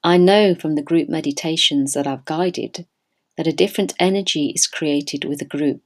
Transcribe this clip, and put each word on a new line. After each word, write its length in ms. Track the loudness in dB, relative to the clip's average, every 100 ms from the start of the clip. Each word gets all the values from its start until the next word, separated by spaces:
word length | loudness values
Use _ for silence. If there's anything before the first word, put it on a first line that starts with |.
I 140 | 4 6
know 360 | 6 6 6
from 200 | 2 -2
the 80 | -4
group 260 | 0 0 0
meditations 840 | -2 -4 -4 -4 0 0 0 -2
that 120 | -2 -4
I've 200 | -6 -6
guided 580 | -2 -2 -2 -10 -10 -20 _ _ _ _ -6
that 80 | -4
a 60 |
different 420 | 2 0 0 -4 0
energy 520 | 0 0 -2 -2 -2
is 160 | -2 -4
created 580 | -2 -2 -2 -4 -8
with 160 | -6 -6
a 60 | -8
group 340 | -2 -2 -2